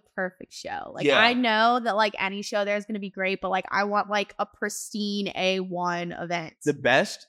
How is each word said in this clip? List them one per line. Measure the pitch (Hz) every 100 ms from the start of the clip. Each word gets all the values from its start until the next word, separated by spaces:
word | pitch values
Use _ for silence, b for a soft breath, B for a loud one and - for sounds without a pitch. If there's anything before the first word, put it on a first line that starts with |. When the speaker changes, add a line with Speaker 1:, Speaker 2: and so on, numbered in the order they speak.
| _
Speaker 1:
perfect | - 185 - -
show. | - - 85 -
Like, | - 143
Speaker 2:
Yeah. | 135
Speaker 1:
I | 233
know | 247 240 220 233 247
that, | 233 202
like, | 214 -
any | 190 202
show | 202 208
there | 202 208
is | 202
gonna | 214
be | 196
great, | 196 190 190
but, | 185
like, | 190 -
I | 185
want, | 202 208 196
like, | 208 202 -
a | 202
pristine | - 208 - - 214 208 202 196
A | - 185 190
one | 185 175 175 175 175
event. | - 170 170 160 -
Speaker 2:
The | 147
best | 147 131 135 208 -